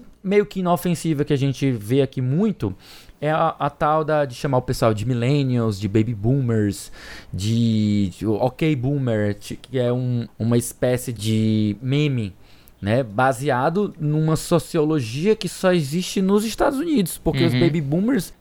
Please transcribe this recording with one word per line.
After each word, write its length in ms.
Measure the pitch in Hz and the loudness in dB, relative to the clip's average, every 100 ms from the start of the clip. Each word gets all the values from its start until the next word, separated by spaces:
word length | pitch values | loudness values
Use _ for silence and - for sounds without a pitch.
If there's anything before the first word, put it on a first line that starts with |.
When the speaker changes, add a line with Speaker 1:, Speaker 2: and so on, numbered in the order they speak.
| - - | -20 -12
Speaker 1:
meio 220 | 185 208 202 | 0 2 2
que 140 | 190 | -2
inofensiva 640 | 175 170 180 165 165 147 147 | 0 2 0 -2 0 -2 0
que 80 | |
a 40 | 143 | 0
gente 320 | 139 131 139 | 0 0 -2
vê 300 | 117 101 135 | -2 0 2
aqui 180 | 131 - | 2 -2
muito 520 | 127 151 220 - 104 90 - - - - | -2 0 0 -2 -6 -6 -14 -20 -20 -8
é 120 | 147 | -2
a, 240 | 160 165 - | 0 0 0
a 100 | 143 | -6
tal 360 | - 151 156 151 | -2 0 2 2
da, 180 | 151 | 0
de 120 | 143 120 | 0 -4
chamar 240 | 147 127 | 0 0
o 20 | |
pessoal 320 | 127 123 117 | 0 0 0
de 120 | 104 117 | 0 -2
millennials, 720 | 123 120 143 135 123 113 98 | 0 2 2 2 0 0 -2
de 80 | 104 | 0
baby 260 | 110 110 | 2 0
boomers, 800 | 107 110 139 120 113 104 98 - - - - - | 0 0 0 2 2 0 -2 -10 -16 -18 -18 -12
de, 800 | 92 104 117 117 110 107 104 98 - | -6 0 2 2 2 2 2 0 -2
de 80 | 101 | -2
ok 480 | 104 123 - 160 143 | 0 -2 0 -2 0
boomer, 580 | 127 143 127 107 104 | -2 -2 0 0 0
ti-, 240 | 101 - 110 | -4 -10 -14
que 200 | - 127 | -8 -2
é 120 | 120 | -2
um, 360 | 127 127 120 113 - | 0 -2 -2 -4 -4
uma 180 | 113 120 | 2 2
espécie 540 | 120 - 127 123 131 | 0 -2 -2 0 -4
de 640 | 104 110 110 110 107 107 101 | -6 -2 0 2 2 0 -2
meme, 520 | 127 143 147 127 101 - - - - - | -2 0 0 0 -4 -10 -20 -20 -20 -8
né, 240 | 98 120 | 0 0
baseado 920 | 117 101 131 123 143 123 147 175 202 - | 0 0 2 2 0 0 0 0 -2 -2
numa 360 | 147 151 160 156 | -2 0 2 0
sociologia 1000 | - 170 - 160 151 156 110 131 196 214 | 2 0 2 0 2 0 -2 -2 0 0
que 120 | 180 | -2
só 240 | - 185 | 0 2
existe 480 | 180 135 165 180 208 | 2 0 -4 -2 0
nos 240 | 190 208 | 2 2
Estados 360 | 220 202 - 269 | 0 0 0 0
Unidos, 400 | 339 277 175 - | 0 0 0 -2
porque 200 | 165 139 | -4 2
os 100 | - | 2
Speaker 2:
Uhum. 60 | 123 | 4
Speaker 1:
baby 200 | 170 165 | 2 2
boomers, 540 | 139 160 220 269 - - | 0 0 2 0 -2 -10